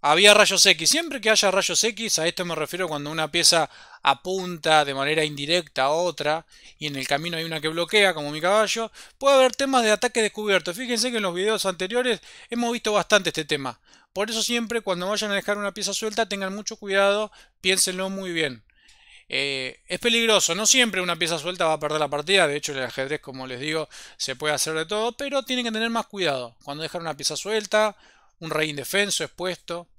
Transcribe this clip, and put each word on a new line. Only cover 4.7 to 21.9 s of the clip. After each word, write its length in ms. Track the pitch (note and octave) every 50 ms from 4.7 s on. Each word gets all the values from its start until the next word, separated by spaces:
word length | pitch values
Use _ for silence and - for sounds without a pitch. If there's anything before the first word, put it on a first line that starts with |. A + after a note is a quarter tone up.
| D#3 D#3 D3
de 80 | C#3 C#3
manera 300 | C3+ C3+ C#3+ D#3 D#3+ D#3
indirecta 580 | D3+ D3+ C3+ C#3 C#3+ E3 F3+ E3+ - _ - C3
a 80 | C#3
otra 560 | D3+ E3 F3 F3+ D#3+ - D3 D3 D#3 E3 - _ _ - - - - _
y 80 | D3+
en 100 | D3+ C#3+
el 100 | C3+ C3
camino 300 | C3 C#3+ C#3+ D#3 E3+ E3+
hay 80 | E3 D#3+
una 160 | E3 E3 D#3+
que 80 | C#3+ D#3
bloquea, 460 | D#3 E3+ E3+ E3 - G#3+ G3+ F#3+ F3
como 160 | D#3 D3 D3
mi 100 | D3 D#3
caballo, 500 | D#3 F3+ G3+ G#3+ A3 G3 - A3+ A3+ G#3+ _ - - - _ _
puede 180 | - C#4 C#4
haber 180 | C4+ C4 B3+ B3
temas 280 | - C#4 C4+ C4+ B3+ A#3
de 80 | G#3+
ataque 320 | G#3+ G3+ - B3 - B3 A3
descubierto. 500 | G#3 - - G#3+ G#3 G3 F#3 D#3+ - E3+
Fíjense 380 | - C4 A#3+ B3 A3+ G#3+ B3+
que 80 | A#3+ A3+
en 40 | G#3
los 120 | F#3+ E3+
videos 320 | F3 F#3+ G#3 A3 G3 -
anteriores 560 | G3 F#3 E3+ F#3 F#3 A3 B3 B3 B3+ A3+ F3+ _ - - - - -
hemos 240 | A#3+ A#3 A#3+ A#3 A#3+
visto 220 | A#3 - A3 G#3
bastante 340 | G3+ E3 - G#3+ G3+ F#3+ E3+
este 160 | D3 - D#3
tema. 340 | D3 D#3 C#3+ C#3 C3 A#2 _ _ _ _ _ _ _ _
Por 160 | F#3 G3+ G#3+
eso 120 | A#3 A3+ G#3+
siempre 380 | - A#3+ A#3+ A#3 G#3 A#3 A#3
cuando 260 | A3+ - F#3 F3 F3+
vayan 260 | F#3+ G#3+ G#3 G#3+ G#3 G3+
a 20 |
dejar 240 | G3 - - G#3 G#3
una 160 | G#3 G3+ F#3+
pieza 180 | G#3+ G3+ F#3+ G3
suelta 340 | - A3 A3 G#3+ A3+ A3+
tengan 280 | F#3 G#3 G3 G3 F#3+ F#3+
mucho 220 | G#3 G#3 - A3+
cuidado, 540 | - - G3+ G3 G3 G3 G3 G3+ G#3 G#3+ G#3 _ - - _ _ _
piénsenlo 480 | - F#3 F#3+ F#3 - F#3+ F#3 F#3 F#3+ F#3+
muy 240 | G3 F#3+ F#3+ F#3 F3
bien. 320 | E3 D#3+ C#3+ B2+ A2+ _ _ _ _ _ _ _ _ _ _ - - _ _
Eh, 540 | - C3+ C#3 C#3 C#3 C3+ C3 B2+ - _ _
es 140 | - F3 F3
peligroso, 540 | - A#3+ A3+ A#3 A#3 A3+ G#3+ G3 - - E3+
no 100 | F#3 A3
siempre 380 | G#3 - B3+ B3 A3+ F#3+ F#3+ F3+
una 140 | F3+ E3+
pieza 220 | E3 F3 D#3+ E3+ D#3+
suelta 280 | C#3+ F3 F3+ F3 F3+
va 80 | D#3+ D#3+
a 40 | D3+
perder 220 | D#3 D3